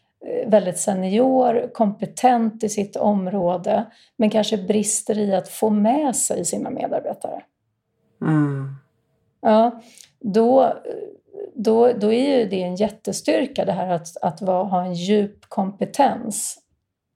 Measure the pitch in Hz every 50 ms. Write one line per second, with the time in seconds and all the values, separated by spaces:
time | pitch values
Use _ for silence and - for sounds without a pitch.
0 | _ _ _ _ - - 165 160 - 233 202 208 185 185 175 - - - 196 185
1 | 185 185 196 220 254 262 262 262 254 240 226 - - - - - 226 202 202 -
2 | 208 - - - - 254 247 233 226 220 220 - - 208 - - 131 - - -
3 | - 208 208 196 185 185 196 202 180 175 175 180 170 202 202 - 226 - - _
4 | _ _ _ - 220 214 214 220 208 - 226 208 185 185 208 214 202 208 - -
5 | - - 214 214 214 202 190 185 180 - - - - 220 208 208 202 220 254 302
6 | 311 269 214 - - - - - 175 - - - - - - - - - - -
7 | - - - - - - - - - _ _ _ _ _ _ _ _ _ _ _
8 | _ _ _ _ 156 165 156 151 147 143 139 135 135 139 135 - _ _ _ _
9 | _ _ _ _ _ _ _ _ - 240 214 220 226 240 233 - - - - -
10 | - _ _ _ - 220 185 220 226 233 254 269 254 - - - - - - -
11 | - - - - _ _ - - - - - - 202 220 220 226 233 247 240 208
12 | 202 214 226 240 262 285 277 254 226 190 196 185 185 180 180 180 208 214 214 -
13 | - - 190 - - - 302 320 285 - - - 190 185 185 190 185 185 180 170
14 | 160 - - - - 180 160 - 208 185 185 180 190 202 185 180 180 185 180 170
15 | 175 190 208 208 202 202 - - - _ - - 190 190 202 - 202 - - -
16 | 277 240 - - - - 208 - - - - - _ _ _ _ _ _ _ _
17 | _ _ _